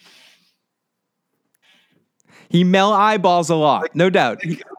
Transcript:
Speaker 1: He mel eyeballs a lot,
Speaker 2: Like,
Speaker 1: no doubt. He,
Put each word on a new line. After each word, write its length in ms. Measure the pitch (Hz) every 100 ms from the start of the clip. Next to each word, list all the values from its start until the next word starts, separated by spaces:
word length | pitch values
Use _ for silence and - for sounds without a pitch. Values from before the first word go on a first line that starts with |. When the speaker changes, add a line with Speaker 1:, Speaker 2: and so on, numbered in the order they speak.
| _ _ _ _ _ _ _ _ _ _ _ _ _ _ _ _ _ _ _ _ _ _ _ _ -
Speaker 1:
He 160 | 175
mel 300 | 180 190 202
eyeballs 560 | 196 214 214 180 175 160
a 60 | 160
lot, 260 | 151 117
Speaker 2:
Like, 140 | 165 151
Speaker 1:
no 160 | 185
doubt. 320 | 185 123 104
He, 180 | 165 - -